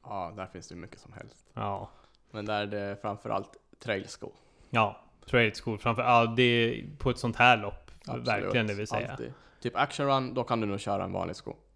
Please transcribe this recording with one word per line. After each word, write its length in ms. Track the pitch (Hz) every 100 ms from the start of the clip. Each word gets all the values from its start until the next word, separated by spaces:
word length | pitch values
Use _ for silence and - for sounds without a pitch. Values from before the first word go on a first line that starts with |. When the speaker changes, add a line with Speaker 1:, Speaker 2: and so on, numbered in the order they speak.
Speaker 1:
Ja, 300 | 127 101 85 104
där 100 | 92
finns 220 | 92 -
det 80 | 87
mycket 240 | - -
som 140 | -
helst. 320 | - - - _
Speaker 2:
Ja. 360 | - 104 98 - - _ _ _
Speaker 1:
Men 140 | 110 104
där 160 | 104
är 40 | 104
det 300 | 104 101 101
framförallt 560 | 107 101 113 101 98 - _ _
trailsko. 500 | - 98 - - - - _ _ _
Speaker 2:
Ja, 320 | 120 104 - _ _ -
trailskor 520 | 123 110 - - 107
framför, 240 | 120 117
ja, 220 | 120 117 117
det 180 | 113
är 420 | 123 117 117 113 - 151
på 120 | 131
ett 80 | 120
sånt 180 | 120 110
här 220 | 123 117
lopp 340 | 101 - - - -
Speaker 1:
Absolut, 220 | 123 120
Speaker 2:
verkligen 400 | 104 95 123 107
det 60 |
vill 140 | 101 110
säga. 240 | - -
Speaker 1:
alltid. 220 | - 120 - - _
Typ 140 | 120 -
action 300 | 143 - 139
run, 260 | 135 127
då 100 | 123
kan 180 | 117 117
du 60 | 107
nog 120 | 98
köra 240 | 107 101
en 80 | 95
vanlig 240 | 92 87 92
sko. 200 | - - _